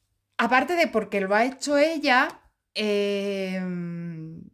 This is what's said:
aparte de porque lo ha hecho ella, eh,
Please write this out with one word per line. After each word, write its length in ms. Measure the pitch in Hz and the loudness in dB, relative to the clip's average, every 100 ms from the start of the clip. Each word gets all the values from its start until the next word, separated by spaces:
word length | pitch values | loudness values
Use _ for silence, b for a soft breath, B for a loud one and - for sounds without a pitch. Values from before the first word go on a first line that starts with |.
| _ _ _ - | _ _ _ -4
aparte 360 | 233 254 269 349 | 2 2 2 2
de 120 | 320 | 2
porque 340 | 220 202 202 | 0 0 -2
lo 120 | 190 208 | 2 2
ha 100 | 254 | 2
hecho 320 | 262 277 285 | -2 0 2
ella, 640 | 311 320 277 254 311 - _ _ _ | 2 2 2 4 2 -4 _ _ _
eh, 880 | - 214 202 202 202 202 196 190 185 185 175 175 170 170 160 160 165 180 | -4 0 0 0 -2 -4 -4 -4 -4 -4 -6 -6 -8 -10 -10 -12 -16 -20